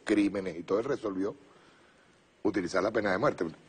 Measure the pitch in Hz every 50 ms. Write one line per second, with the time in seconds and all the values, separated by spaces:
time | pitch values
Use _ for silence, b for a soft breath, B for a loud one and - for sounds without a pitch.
0 | - - 107 104 101 101 92 101 95 92 80 82 87 - 95 107 120 139 139 110
1 | - 104 95 92 98 101 - - b b b b b b b b b b b b
2 | b b b b b _ _ _ - 104 95 104 87 85 - 92 90 110 110 113
3 | 104 104 92 95 131 143 - - 92 80 - - -